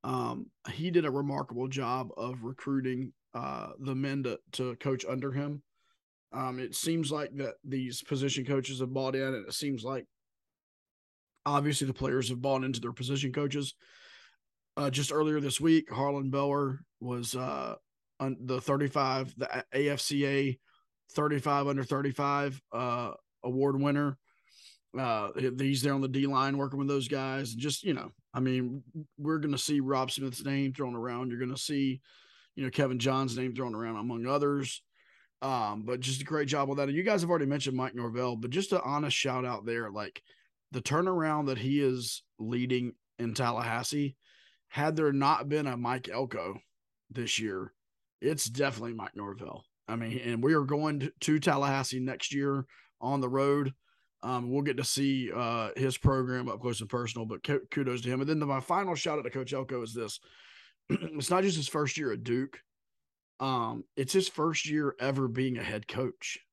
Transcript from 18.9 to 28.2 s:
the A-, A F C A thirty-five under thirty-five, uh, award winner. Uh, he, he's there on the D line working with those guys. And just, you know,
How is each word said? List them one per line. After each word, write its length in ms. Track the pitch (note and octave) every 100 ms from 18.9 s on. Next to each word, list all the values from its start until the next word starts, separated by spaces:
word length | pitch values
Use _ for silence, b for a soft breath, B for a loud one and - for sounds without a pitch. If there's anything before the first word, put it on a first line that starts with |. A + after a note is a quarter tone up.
| C#3+ C3+ C3 C3 -
the 220 | B2+ B2+
A-, 300 | - C3 C#3+
A 0 |
F 100 | C#3+
C 240 | - C#3+ C#3
A 340 | C#3 C#3 B2+ b b b _ _
thirty-five 540 | - D3 D3 D3 C#3+ C#3
under 160 | C#3
thirty-five, 800 | C3 C#3 C#3 C3 C#3+ C#3+ C#3+ C#3 _
uh, 380 | A#2 B2+ B2 A#2 - _ _
award 360 | B2 B2+ C#3 C#3
winner. 380 | C#3+ C#3+ C#3+ C3+ B B B B B B _ B2
Uh, 320 | B2+ A2 G2+ -
he, 140 | B2+ B2+
he's 240 | C3+ C#3
there 120 | C#3
on 80 | C#3
the 60 | C3+
D 200 | C3+ C#3
line 300 | C3+ C3+ C#3
working 200 | C#3 C#3
with 100 | C#3
those 200 | C#3 A#2+
guys. 460 | C#3 C3+ C3+ C3
And 60 | A2+
just, 240 | C#3+ C#3
you 120 | G#3 C3+
know, 160 | - -